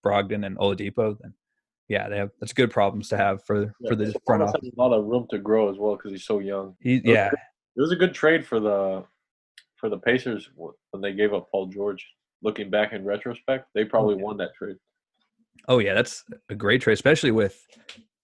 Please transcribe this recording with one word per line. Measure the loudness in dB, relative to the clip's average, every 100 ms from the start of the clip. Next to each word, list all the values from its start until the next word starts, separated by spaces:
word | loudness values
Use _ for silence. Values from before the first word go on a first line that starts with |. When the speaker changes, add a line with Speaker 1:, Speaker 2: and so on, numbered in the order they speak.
Speaker 1:
Brogdon, | -2 0 0 -4 -6
and | -2
Oladipo, | -2 -2 -4 -2 -2 -2
then | -12 -20 _ _ _ _ -4
yeah, | -4 -2
they | -4
have, | -6 -8
that's | -6
good | 0 2
problems | 4 2 0 -4
to | 0
have | 2 0
for, | -2 -2 -2 -6
Speaker 2:
Yeah, | -4
Speaker 1:
for | -2
the | -2
Speaker 2:
Sabonis | -2 2
Speaker 1:
front | 2
Speaker 2:
has | 2
Speaker 1:
office. | 0 -4 0
Speaker 2:
a |
lot | 4
of | 4
room | 2 -2 -2
to | -6
grow | 2 2 2
as | 0
well | -2 -2
'cause | -8
he's | -10
so | -4 -4
young. | -2 -6 -8 -6
Speaker 1:
He, | 0 2
Speaker 2:
It |
was | 4
Speaker 1:
yeah. | 4 4
Speaker 2:
good, | -2 -8 _ _ -2
it |
was | 0
a | 2
good | 0
trade | 4 4 4 2
for | -2
the, | 0 0 0 -4 -10 _ _ _ _ -20 _ -8
for | -6
the | -4
Pacers | 0 0 0 -8 -10
w-, | -16 -16 -18 _
when | -8
they | -4
gave | 0 0
up | 0 -2
Paul | -4 -4
George. | -6 -6 -6 -14 _ _ _
Looking | -6 -6 -2
back | 0 -2
in | -4
retrospect, | -6 -6 -6 -8 -6 -6 -4
they | -4
Speaker 1:
Oh, | 0
Speaker 2:
probably | 2 2 0
Speaker 1:
yeah. |
Speaker 2:
won | -4 -6
that | -8
trade. | -8 -14 -14 _ _ _ _ _ _ _ _ 0
Speaker 1:
Oh, | 2
yeah, | 4
that's | 2 0 -4 -18 -20 -14
a | -4
great | 2 2
trade, | 4
especially | 2 4 4 4
with, | 2 2 -2 _ _ -20 -20 _ _